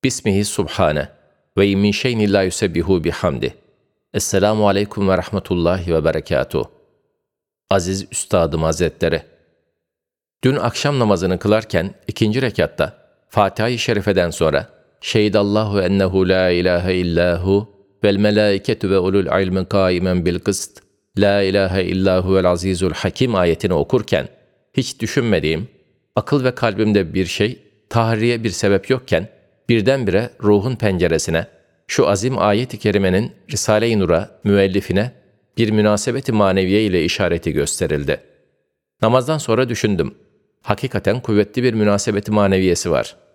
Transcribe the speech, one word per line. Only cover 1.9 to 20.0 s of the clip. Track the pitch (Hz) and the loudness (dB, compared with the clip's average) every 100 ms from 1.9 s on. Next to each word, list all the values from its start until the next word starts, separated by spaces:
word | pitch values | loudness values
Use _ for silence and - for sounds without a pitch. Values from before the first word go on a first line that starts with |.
şeyin | - 127 117 | 0 -2 0
illa | 104 98 | 2 2
yusebbihu | 95 - 104 82 87 92 | 0 0 -2 -2 0 0
bihamdi. | 80 80 123 64 65 - _ _ _ _ _ | 0 -2 -2 -2 -6 -8 _ _ _ _ _
Esselamu | 113 - 98 101 107 104 | -6 -2 0 2 2 2
aleyküm | 98 101 - 98 | 2 -2 -2 0
ve | 92 | 0
rahmetullahi | 92 101 - 90 82 92 87 82 | -2 -8 -4 0 0 -2 -2 0
ve | |
berekatuhu. | 80 78 - 76 64 73 - _ _ _ _ _ _ _ _ _ _ | 0 -2 -2 -4 -2 -4 -6 _ _ _ _ _ _ _ _ _ _
Aziz | 98 87 95 - | -2 0 -6 -6
Üstadım | - - 98 82 80 | -10 -2 0 0 0
Hazretleri, | 80 80 82 - 82 78 - _ _ _ _ _ _ _ _ _ _ _ | -2 -2 -4 -2 -2 -2 -6 _ _ _ _ _ _ _ _ _ _ _
dün | 127 135 | 0 0
akşam | 107 - 143 143 | -2 -4 -2 0
namazını | 110 95 90 90 | 2 2 0 -2
kılarken | 98 107 110 92 92 - - | 0 0 0 -4 -4 -8 -12
ikinci | - 110 113 | -2 0 0
rekatta | 131 - 82 - 76 - _ _ _ | -2 -2 -4 -2 -4 -4 _ _ _
Fatiha-i | - 98 - 113 120 | 0 0 0 -4 -2
Şerife'den | - 107 98 92 87 | -2 -2 0 0 0
sonra | - 80 71 - _ _ _ | 0 0 0 -4 _ _ _
Şehidallahu | - 113 104 104 101 104 110 101 | -4 0 2 2 2 0 0 0
ennehu | 92 98 95 95 92 | 0 2 2 2 2
la | 92 92 | 2 2
ilahe | 90 90 87 90 92 | 2 2 0 0 -2
illahu | 90 85 90 87 92 98 104 _ _ _ | 0 0 0 0 2 0 0 _ _ _
vel | 104 98 | 0 2
melaiketu | 104 104 104 98 - 113 98 | 2 2 2 0 -2 -4 0
ve | 95 | 0
ulul | 92 95 92 95 | 2 0 0 0
ilmi | 95 92 90 | 0 -2 -2
kaimen | 101 92 90 | 0 2 0